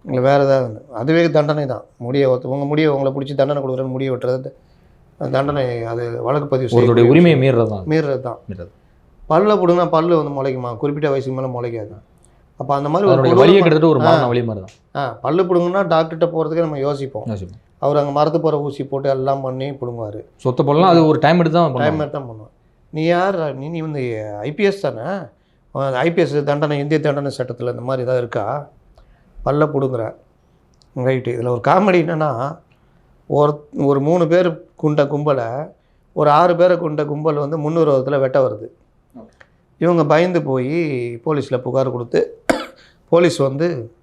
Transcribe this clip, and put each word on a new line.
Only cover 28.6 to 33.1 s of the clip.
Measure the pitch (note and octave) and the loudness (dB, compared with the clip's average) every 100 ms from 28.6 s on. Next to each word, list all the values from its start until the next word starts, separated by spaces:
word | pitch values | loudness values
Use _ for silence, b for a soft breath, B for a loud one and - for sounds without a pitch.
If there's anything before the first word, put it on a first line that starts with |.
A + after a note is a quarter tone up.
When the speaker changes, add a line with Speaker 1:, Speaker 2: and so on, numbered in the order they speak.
| C#3+ _ _ _ _ _ _ - | -10 _ _ _ _ _ _ -8
Speaker 1:
பல்ல | C3 | -4
பிடுங்குற. | D3 D3+ C#3+ C3 B2 A2 - _ _ _ _ _ _ _ C#3 | 0 0 0 -2 -4 -8 -10 _ _ _ _ _ _ _ -4
ரைட்டு. | B2+ C3 B2 | -2 -2 -4
இதுல | A#2+ A#2+ | -4 -4
ஒரு | A#2+ B2+ | -2 2
காமெடி | F3+ G#3 F3+ | 4 4 2
என்னன்னா, | D#3+ D#3+ D#3 A#2 C3+ E3 _ _ _ _ _ | 0 -2 -2 -4 -6 -8 _ _ _ _ _